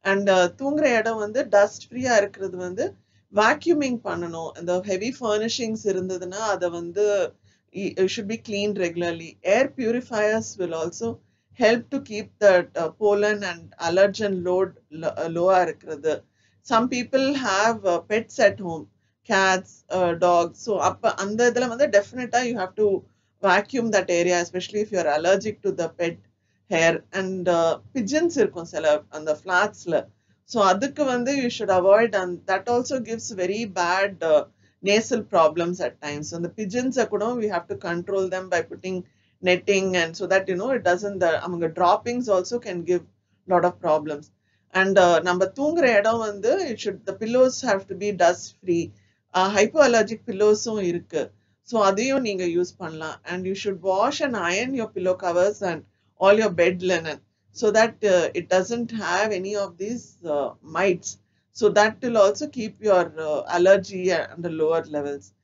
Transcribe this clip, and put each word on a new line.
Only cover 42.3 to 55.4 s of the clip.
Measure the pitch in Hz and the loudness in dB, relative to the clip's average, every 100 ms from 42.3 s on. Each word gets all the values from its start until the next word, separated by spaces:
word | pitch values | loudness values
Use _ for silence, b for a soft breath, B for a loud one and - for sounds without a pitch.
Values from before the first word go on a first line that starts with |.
| 190 | 0
also | 185 240 220 | 0 -8 -6
can | 180 165 | -8 -2
give | 175 - _ _ _ - | -2 -2 _ _ _ 0
lot | 180 175 | 2 2
of | 175 175 | -2 0
problems. | 156 151 147 - _ _ _ _ 185 | 0 0 -10 -12 _ _ _ _ 0
And, | 190 190 180 | 4 6 6
uh, | 165 175 | 6 2
நம்ம | 180 190 262 | 0 0 0
தூங்குற | 294 339 262 214 | -2 2 4 4
இடம் | 208 233 220 | 2 0 -4
வந்து | 202 214 359 330 | -4 0 0 -2
it | 220 | -6
should, | 214 185 - | -8 -8 -10
the | 190 | -8
pillows | 220 247 254 254 254 | -2 4 4 2 -2
have | 196 190 | -2 -2
to | 180 | -6
be | 208 190 | -6 2
dust | 170 175 - _ | 2 2 -8 _
free. | 185 170 160 - _ _ _ 185 | -2 -2 -2 -12 _ _ _ 0
Uh, | 190 208 | 2 2
hypoallergic | 214 320 269 233 208 220 - | 2 6 6 6 2 -4 -8
pillows-ம் | 190 214 214 233 214 180 | 2 4 4 0 -4 -2
இருக்கு. | 170 - 156 - _ _ _ _ | -4 -6 -6 -6 _ _ _ _
So, | 220 196 | 2 2
அதையும் | 196 254 269 233 | 2 0 0 -2
நீங்க | 196 175 170 | -4 -2 -2
யூஸ் | 175 - | -4 -6
பண்ணலாம். | 170 160 156 - - | -12 -10 -10 -12 -10
And | 180 185 | -8 -6
you | 196 | -6
should | 202 190 185 | -6 -4 -2
wash | 185 247 294 285 | 2 0 0 -4
and | 226 170 | -2 -2
iron | 190 254 269 | -2 -2 -4
your | 220 190 | -6 -4
pillow | 185 180 185 | -2 -2 0
covers | 175 | 2